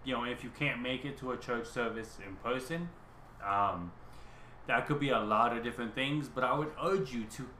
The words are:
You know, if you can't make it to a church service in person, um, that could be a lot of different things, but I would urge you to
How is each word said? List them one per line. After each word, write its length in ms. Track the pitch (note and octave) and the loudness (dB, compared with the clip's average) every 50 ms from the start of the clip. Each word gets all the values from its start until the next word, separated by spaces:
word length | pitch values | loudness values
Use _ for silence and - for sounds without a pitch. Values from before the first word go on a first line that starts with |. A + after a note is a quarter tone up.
| - | 0
You 100 | C3 B2+ | 0 0
know, 100 | A#2 A#2+ | 0 0
if 180 | B2 A#2+ - | -2 -2 -4
you 80 | - A#2 | -6 -10
can't 300 | - - D3 C#3+ B2 A#2+ | -2 0 0 2 2 0
make 240 | B2 B2+ C3 B2+ - | 0 -2 -2 -2 -2
it 140 | C#3+ C#3 - | -6 -6 -4
to 140 | C3 B2+ | -4 -4
a 40 | B2 | -4
church 300 | A#2+ - B2+ A#2+ A#2 A2+ | -4 -2 -2 -2 -2 -2
service 500 | - - B2+ A#2 A2+ G#2+ A2+ A2 - - - G2 | -2 -2 0 0 0 0 -4 -6 -8 -10 -12 -10
in 100 | G2 G2 | -10 -10
person, 520 | - - A#2 B2+ C3 B2+ - E3 E3+ F3 E3+ - - - - - - - - - - G2+ | -4 0 0 0 0 0 -2 -2 -2 -2 -4 -8 -14 -18 -20 -18 -18 -18 -18 -14 -6 0
um, 460 | G2+ G2 G2+ G2+ G2 F2+ F2 F2 E2+ - - - - - - - - - - - - - - - | 2 4 4 4 4 2 0 -4 -6 -8 -12 -14 -14 -14 -14 -14 -14 -14 -16 -16 -16 -16 -12 0
that 200 | - B2 A#2+ - | 4 4 4 4
could 140 | - D3 C#3+ | 4 2 2
be 100 | C#3+ C#3 | 4 4
a 80 | B2 A2 | 4 4
lot 380 | G#2+ G#2+ G#2+ G#2+ A#2 A#2+ A#2+ | 6 6 6 8 8 6 4
of 80 | A#2 A2+ | 0 -2
different 300 | A#2+ A#2 A#2+ A#2+ A2 - | -2 -2 -2 -4 -2 0
things, 340 | C3 C3 C#3 D3 D3+ C3+ A#2+ | 0 0 2 2 0 0 -2
but 160 | - C3 B2+ | 0 2 4
I 100 | B2 C3+ | 4 4
would 160 | D3 D3+ D3+ - A#2+ | 2 2 -2 -2 -2
urge 300 | D3 F3 G3 G3 - - | 2 2 2 2 2 0
you 120 | B2 A#2 G#2+ | -2 -4 -4
to 240 | - - - C3 A2+ - | -4 -6 -8 -8 -8 -10